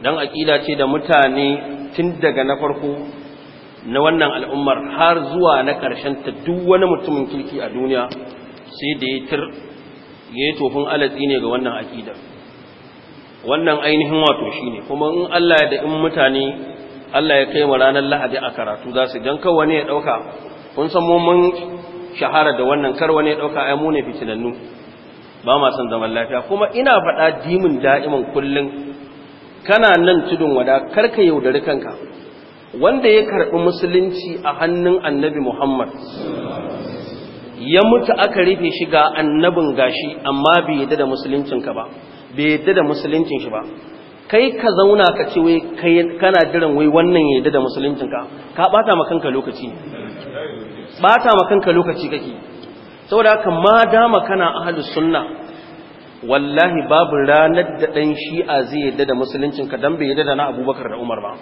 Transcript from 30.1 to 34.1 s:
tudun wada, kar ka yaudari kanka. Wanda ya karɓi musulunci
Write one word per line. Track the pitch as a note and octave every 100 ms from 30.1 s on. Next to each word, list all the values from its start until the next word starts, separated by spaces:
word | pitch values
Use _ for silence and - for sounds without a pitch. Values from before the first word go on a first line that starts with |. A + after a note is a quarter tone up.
| F3+ -
tudun | E3+ D#3 C3+
wada, | B2+ C3+ -
kar | - A3+
ka | A3+
yaudari | F#3 D3+ C3 C3+
kanka. | D3 C#3 A2 G#2+ - - - - - - - A#2
Wanda | D#3+ C4 A3
ya | G#3+
karɓi | - G3 - E3+
musulunci | F3 F3 F3 F3+ F#3